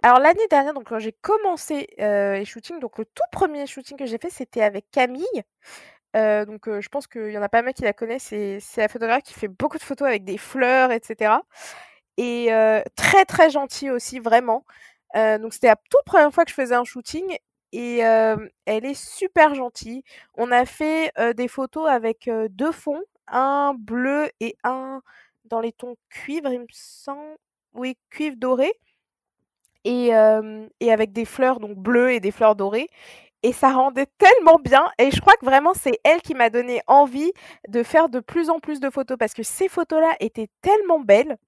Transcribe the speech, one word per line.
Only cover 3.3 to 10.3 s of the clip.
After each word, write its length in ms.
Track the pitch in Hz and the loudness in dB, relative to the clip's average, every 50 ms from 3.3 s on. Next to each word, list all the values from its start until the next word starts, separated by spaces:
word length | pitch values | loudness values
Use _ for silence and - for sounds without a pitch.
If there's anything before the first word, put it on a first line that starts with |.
premier 340 | - - 392 349 302 285 285 | -2 -4 -4 -2 -2 -8 -12
shooting 300 | 277 - 277 254 - 285 | -12 -14 -18 -18 -18 -14
que 100 | 277 285 | -12 -10
j'ai 120 | 247 226 233 | -10 -10 -10
fait, 120 | - 359 | -10 -12
c'était 320 | - - 254 _ - 240 | -12 -12 -16 _ -2 0
avec 240 | 220 208 202 196 _ _ | 0 0 0 -4 _ _
Camille. 340 | - 285 254 247 254 262 339 494 466 254 196 _ _ _ _ - - - - - _ _ _ _ - | -2 -2 -2 -2 -2 -8 -8 -6 -8 -8 -10 _ _ _ _ -20 -20 -20 -20 -20 _ _ _ _ -2
Heu, 280 | 220 220 214 214 214 214 | 0 0 2 0 -2 -2
donc, 220 | 208 214 208 _ 226 | -6 -12 -14 _ -10
heu, 120 | 214 202 | -10 -10
je 80 | 202 - | -10 -10
pense 180 | - 285 277 | -12 -12 -12
qu'il 240 | _ _ 233 220 214 | _ _ -12 -12 -10
y 60 | 214 208 | -8 -8
en 40 | |
a 60 | 208 202 | -6 -2
pas 140 | - 233 | -2 -2
mal 120 | 240 254 269 | -2 -2 -8
qui 80 | - | -4
la 100 | 262 214 - | -4 -4 -4
connaissent, 300 | _ 233 226 247 269 - | _ -8 -8 -8 -10 -10
c'est, 360 | - 214 208 208 196 196 202 | -10 -10 -8 -8 -8 -8 -10
c'est 220 | 208 - - - | -14 -12 -6 -4
la 60 | 214 214 | -4 -4
photographe 340 | - 226 226 226 233 269 - | -2 -4 -2 -2 -2 -2 -4
qui 100 | - - | -8 -14
fait 140 | - - 202 | -12 -12 -12
beaucoup 300 | 185 _ 254 - - 311 | -8 _ -6 -6 -6 -8
de 40 | - | -10
photos 240 | - 277 - 285 269 | -10 -8 -4 -2 -2
avec 160 | 240 202 190 | -2 -2 -6
des 140 | 190 | -8